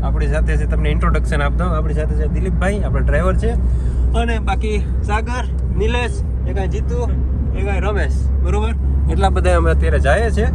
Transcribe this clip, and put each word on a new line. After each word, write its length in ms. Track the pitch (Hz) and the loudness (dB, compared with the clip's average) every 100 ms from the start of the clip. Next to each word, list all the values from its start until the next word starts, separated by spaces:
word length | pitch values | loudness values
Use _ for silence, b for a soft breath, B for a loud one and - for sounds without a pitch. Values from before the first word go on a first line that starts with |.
આપણી 240 | - - 151 | -2 0 0
સાથે 300 | 151 151 156 | 0 0 0
છે, 80 | 151 | 0
તમને 240 | 175 151 | 0 2
ઇન્ટ્રોડક્શન 520 | 156 180 156 147 151 | 2 2 0 0 0
આપી 140 | 143 180 | 0 0
દઉં. 220 | 175 156 | 0 0
આપણી 160 | 160 | -2
સાથે 220 | - 156 156 | -2 -2 0
છે 120 | 185 | 0
દિલીપભાઈ, 560 | - 190 - 180 208 | 0 0 0 0 0
આપણા 160 | 196 - | 0 0
ડ્રાઈવર 380 | - 147 180 - | 2 2 2 2
છે. 140 | 226 - B B B B B | 0 0 B B B B B
અને 260 | 226 233 226 | 0 0 -2
બાકી 440 | 202 190 220 208 180 - | -2 -2 -2 -2 -2 -2
સાગર, 400 | - 202 220 254 277 - - 170 | -2 -2 -2 -4 -4 -4 -2 0
નિલેશ, 460 | 220 240 240 - - - - | 0 0 -2 -2 -4 -2 -2
એક 100 | 196 | -2
આ 80 | 190 | -2
જીતુ, 440 | 226 - 233 233 - - - - - | -2 -2 -2 0 0 0 -2 -2 -2
એક 100 | 196 | -2
આ 120 | 190 | 0
રમેશ, 480 | 190 202 165 - - - | 0 0 0 0 0 0
બરોબર? 320 | 170 202 220 226 - - - | 0 0 0 -2 0 0 2
એટલા 180 | 165 254 | 2 2
બધા 280 | 196 180 175 | 2 2 2
અમે 140 | 165 | 2
અત્યારે 280 | 160 156 147 | 2 2 2
જઈએ 320 | 131 170 233 | 2 2 2
છે. 140 | 170 226 | 2 0